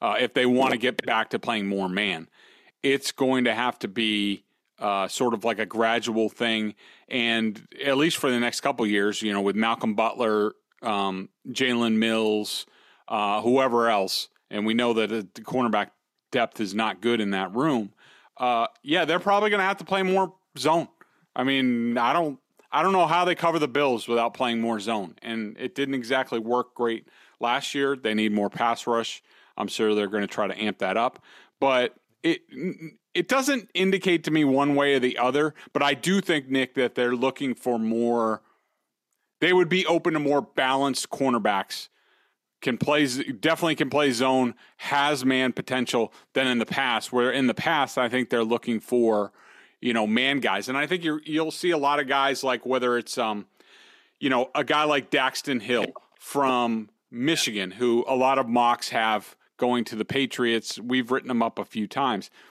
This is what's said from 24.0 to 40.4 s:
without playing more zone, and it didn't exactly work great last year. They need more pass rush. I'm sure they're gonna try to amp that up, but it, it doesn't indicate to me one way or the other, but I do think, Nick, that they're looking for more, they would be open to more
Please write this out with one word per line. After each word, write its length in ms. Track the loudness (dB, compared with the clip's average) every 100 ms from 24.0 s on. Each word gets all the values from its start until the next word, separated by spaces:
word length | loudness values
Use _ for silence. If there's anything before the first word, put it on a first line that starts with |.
| 0
without 280 | 0 0 0
playing 260 | -2 0
more 180 | -2 -2
zone, 360 | -2 -4 -6 -12
and 340 | -10 -8 -8 -8
it 160 | -8
didn't 220 | -4 -4 -4
exactly 420 | -2 -2 0 -4
work 380 | 0 -2 -2 -4
great 340 | -4 -4 -10 _ -20 _
last 340 | -2 -2 -2
year. 220 | -2 0 0
They 180 | 0
need 180 | 2 2
more 200 | 2 -2
pass 340 | 0 0 0 0
rush. 380 | 0 -2 -10 _ _ _ -8
I'm 100 | -6
sure 280 | 0 2 2
they're 120 | 0
gonna 200 | -2 -4
try 200 | -2 -4
to 100 | -2
amp 160 | -4 -2
that 200 | -2 0
up, 260 | 0 -4 -20 -20 -20 _
but 360 | 2 2 2 -4 _ _
it, 180 | -2 -2 -6 -8 -8 -8 -14 -18 _
it 140 | -4 0
doesn't 420 | 0 2 -2 -2 0
indicate 480 | 2 2 2 0
to 80 | 2
me 120 | 2
one 300 | 4 4 2
way 220 | 2 4 2
or 40 |
the 200 | 2 0
other, 340 | 0 2 -2 -4 -8
but 100 | 0
I 100 | 0
do 280 | 0 2 0
think, 280 | 2 -2 0
Nick, 240 | 0 0
that 220 | 0 0 2
they're 200 | 0 2
looking 380 | -2 -2 -6
for 240 | -4 -2 -2
more, 640 | 0 0 0 2 0 -2 _ _ _ _ _ _ _ _ _ _
they 120 | 4
would 160 | 4 4
be 160 | 2 2
open 280 | 2 2
to 60 | 0
more 220 | 2 0